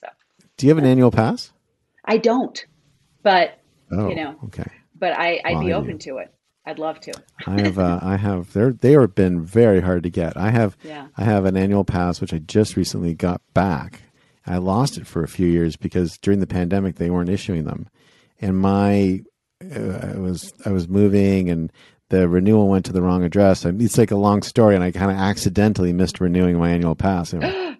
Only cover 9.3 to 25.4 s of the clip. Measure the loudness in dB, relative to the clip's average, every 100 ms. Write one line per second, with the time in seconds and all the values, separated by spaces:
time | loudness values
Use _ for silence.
9.3 | 0 0 4 6 4 2 0 -2 -4 -4
10.3 | -4 0 2 0 -2 -14 -16 -14 -4 0
11.3 | 2 2 0 2 0 0 -2 -2 -4 -6
12.3 | -8 -2 0 0 -2 -4 -4 -4 -2 -4
13.3 | -4 -4 -2 0 -2 -8 -18 _ _ _
14.3 | _ -6 -4 0 0 -2 -4 -8 -6 -4
15.3 | 0 2 2 0 -4 -6 -2 -4 -4 -2
16.3 | 0 -2 -2 -2 -2 -2 -4 -4 -2 -2
17.3 | -4 -4 -6 -6 -10 -14 _ _ _ _
18.3 | _ -4 0 2 2 2 2 2 0 -6
19.3 | _ _ _ -14 -8 -8 -8 -8 -6 -6
20.3 | -6 -10 -10 -4 -4 0 2 4 4 4
21.3 | 2 0 -2 -6 -10 _ _ _ 2 4
22.3 | 4 4 4 4 2 0 -2 0 0 0
23.3 | 4 4 4 0 -2 0 2 2 2 2
24.3 | 0 0 2 4 4 2 -2 -2 0 -2
25.3 | -2